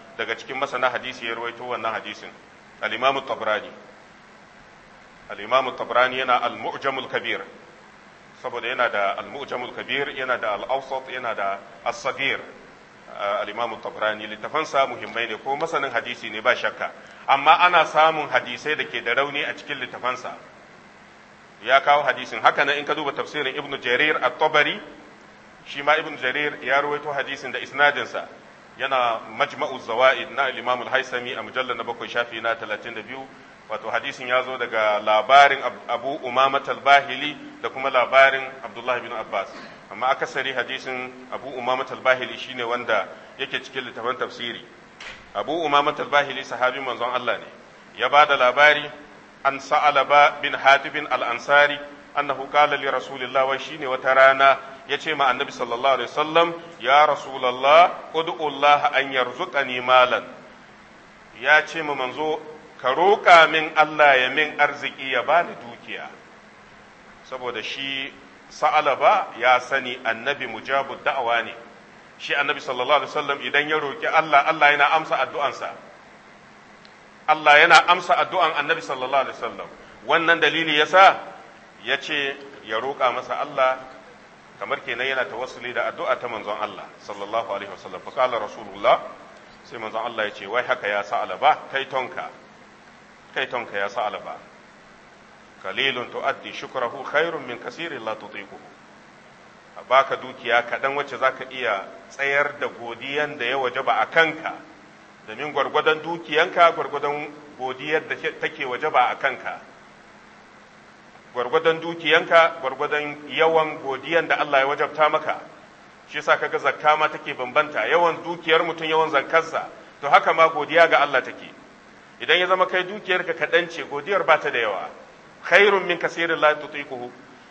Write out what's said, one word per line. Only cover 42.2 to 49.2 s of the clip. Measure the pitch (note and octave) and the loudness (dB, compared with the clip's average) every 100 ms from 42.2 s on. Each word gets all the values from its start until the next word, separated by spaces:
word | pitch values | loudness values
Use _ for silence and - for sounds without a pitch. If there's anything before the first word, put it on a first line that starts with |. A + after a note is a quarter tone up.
| A#2+ A#2 | 0 -10
shine | - B2+ | -12 -8
wanda | A#2 A#2+ A#2 A2 F#2 - - - | -4 -4 0 -2 -2 -10 -20 -12
yake | C3 C3 | -8 -8
cikin | - C3 B2 | -8 -10 -10
littafin | A#2+ A#2 B2+ | -8 -6 -6
tafsiri. | A#2 - A#2+ A#2+ - - - - - - - | -8 -8 -10 -12 -16 -20 -20 -20 -18 -18 -12
Abu | G#2 G#2+ D#3+ | -8 -6 -4
Umamat | D#3 C#3+ D3 D3 | 2 2 2 -2
Al-Bahili | B2+ C#3+ C#3 C3 | 0 0 0 -4
sahabin | C3 B2 B2+ C3+ | -10 -2 -2 -2
manzon | C3+ A2+ A#2+ | -6 -6 -4
Allah | B2 A#2+ G2 | -2 -2 -4
ne. | - - - - - - | -8 -20 -20 -20 -20 -4
Ya | B2 | 4
ba | C#3+ D3 | 6 6
da | C#3 | 6
labari | B2+ B2 D3 D3 D3 - - - | 4 8 6 6 0 -12 -20 -20